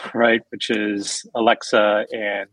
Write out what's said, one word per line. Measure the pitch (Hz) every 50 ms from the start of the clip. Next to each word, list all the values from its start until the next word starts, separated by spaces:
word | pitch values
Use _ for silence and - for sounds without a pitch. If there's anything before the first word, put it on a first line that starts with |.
| - - -
right, | 117 117 117 113 117 - -
which | - 104 - -
is | 120 104 107 104 104 101 101 - - - - - -
Alexa | 120 113 117 110 - - - - 113 104 104 104 104 110 -
and | - 113 107 101 101 101 98 -